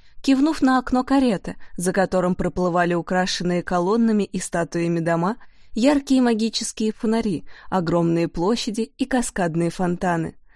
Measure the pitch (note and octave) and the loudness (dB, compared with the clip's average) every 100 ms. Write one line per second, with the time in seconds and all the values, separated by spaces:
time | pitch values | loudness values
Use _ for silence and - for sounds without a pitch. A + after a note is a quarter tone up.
0 | - - - C4+ D4+ D4+ C4 C4 B3 B3+ | -20 -4 2 2 2 2 2 2 2 -2
1 | B3+ C#4 B3+ F3+ - - - - F3+ F#3+ | 2 2 2 0 -6 -12 -12 -4 -2 0
2 | F#3 F#3 F3+ F#3 F3+ - F3+ F3 F3 F3 | 2 2 0 0 -2 0 0 2 2 0
3 | D#3+ F#3 F#3 - F3+ F3 - F3+ F3+ A#3 | 0 0 0 -2 -2 -2 0 0 2 2
4 | A3+ G#3 G3 F#3+ - F3 E3 E3+ E3+ E3+ | 2 2 0 -4 -4 -4 -2 -2 -2 0
5 | E3 E3+ F3+ - - - - A3+ C4 C#4+ | 0 0 0 -4 -12 -20 -10 0 2 2
6 | C#4 C4 A#3+ G#3+ A3+ - - - A3 - | 2 2 4 2 -2 -4 -8 -4 -4 -2
7 | A3 A3+ A3 E3 - - - F#3 E3 E3+ | -2 0 -2 -4 -8 -16 -4 -2 0 2
8 | E3+ E3 E3 E3+ F3+ A#3 - G#3 A3 - | 2 0 0 0 0 0 -2 -4 -6 -6
9 | C4 B3 A#3+ - F3 D#3+ E3+ - F3 F3 | -2 0 -2 -2 -2 0 -2 0 -2 0
10 | F#3 E3 E3 - - | -2 -2 -4 -10 -20